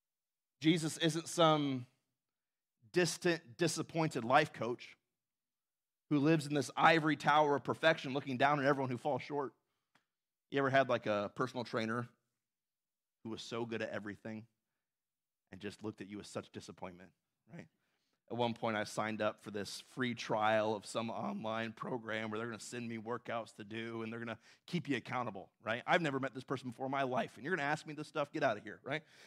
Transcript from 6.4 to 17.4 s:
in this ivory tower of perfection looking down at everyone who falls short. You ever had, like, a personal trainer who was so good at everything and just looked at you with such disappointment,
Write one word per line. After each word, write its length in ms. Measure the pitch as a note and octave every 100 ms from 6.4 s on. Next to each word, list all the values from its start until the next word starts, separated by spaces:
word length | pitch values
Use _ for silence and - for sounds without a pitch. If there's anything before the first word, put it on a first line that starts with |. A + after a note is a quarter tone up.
| C#3+
in 80 |
this 160 | D3 B2+ -
ivory 380 | E3 E3 D#3 C#3+
tower 400 | D3 D3 D3+ C#3
of 80 |
perfection 500 | - A#2+ D#3+ D#3+ C#3
looking 240 | C3+ C#3 B2+
down 220 | C#3 D3
at 80 | C3+
everyone 240 | C#3 C3
who 80 | A#2+
falls 240 | D3+ B2+
short. 300 | - C#3+ C3+ - _ _ _ _ _ _ _ _ _
You 80 | C3+
ever 100 | C3+
had, 200 | C3+ B2+
like, 180 | A#2 A2
a 240 | G#2 G2+
personal 300 | - B2+ B2+
trainer 440 | A#2 B2 A2 A#2+ A#2+ _ _ _ _ _ _ _ _ _ _ _
who 80 | A2+
was 100 | G#2
so 240 | - A#2 A#2+
good 160 | A2
at 80 | A2
everything 540 | G#2 G#2 G2 A2+ A2 A2 _ _ _ _ _ _ _ _ _ _
and 100 | F#2+
just 220 | G2+ -
looked 180 | G#2+ G#2
at 80 | G2
you 80 | G2+
with 100 | F#2
such 240 | A2 G2
disappointment, 580 | - - E2 F#2 F2+ F#2 _ _ _